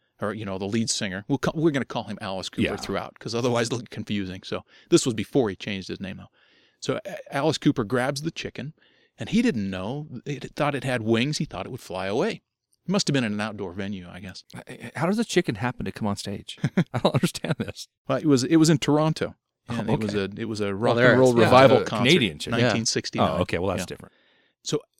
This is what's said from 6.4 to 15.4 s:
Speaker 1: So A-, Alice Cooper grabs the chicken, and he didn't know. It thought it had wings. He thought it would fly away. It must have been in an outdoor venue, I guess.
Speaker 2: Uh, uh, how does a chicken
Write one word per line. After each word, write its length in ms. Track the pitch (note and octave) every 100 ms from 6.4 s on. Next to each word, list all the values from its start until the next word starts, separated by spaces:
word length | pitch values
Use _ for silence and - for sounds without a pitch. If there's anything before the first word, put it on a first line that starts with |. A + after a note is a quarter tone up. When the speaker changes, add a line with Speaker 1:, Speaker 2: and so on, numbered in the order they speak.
| _ _ _ _
Speaker 1:
So 200 | - A#2+ -
A-, 300 | F#3 - C#3
Alice 220 | D3+ C#3+
Cooper 260 | D#3 C#3
grabs 380 | G2+ B2 B2+ C#3
the 100 | D#3+
chicken, 420 | - - - C#3+ - _ _ _ -
and 100 | A#2+
he 120 | A3
didn't 280 | A#3 C3 G2
know. 380 | F#2+ F#2+ C#3 D3+ A#2+ -
It 300 | C#3 - -
thought 200 | D3 C#3
it 100 | C3+
had 160 | B2+
wings. 380 | A2 A2+ C3+ D#3
He 60 | D#3
thought 200 | - G2
it 60 |
would 80 | C3
fly 240 | - F#2+ F#2+
away. 360 | A2 G3+ F3+ _ _ _ _ -
It 40 |
must 160 | G3 -
have 60 |
been 100 | C#3
in 100 | A#2
an 80 | G#2
outdoor 320 | G#2+ G#2 G2
venue, 340 | F2+ G2 G2+ F2
I 80 | F2+
guess. 240 | G2 - - -
Speaker 2:
Uh, 60 | -
uh, 220 | - A#2 -
how 100 | E3
does 140 | G#3+
a 40 | A#3
chicken 300 | F3+